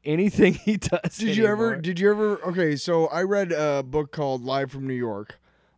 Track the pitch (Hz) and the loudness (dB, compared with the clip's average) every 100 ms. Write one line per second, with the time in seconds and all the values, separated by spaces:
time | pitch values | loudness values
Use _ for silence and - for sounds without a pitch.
0 | 147 156 202 196 190 - - 214 - 175 | -4 0 0 4 4 4 -2 -2 -2 -2
1 | 170 - 220 220 220 214 226 180 165 175 | -2 -4 -2 2 2 2 0 -2 -4 2
2 | 202 208 214 208 175 180 165 143 - 170 | 2 4 2 0 -2 0 0 0 0 2
3 | 160 156 190 202 185 151 151 143 131 151 | 2 0 0 0 0 0 0 0 -2 -4
4 | 143 - 139 131 123 135 139 139 135 127 | -4 -4 -4 -2 -2 -2 -2 -6 -6 -4
5 | 120 101 107 - _ _ _ | -4 -4 -10 -18 _ _ _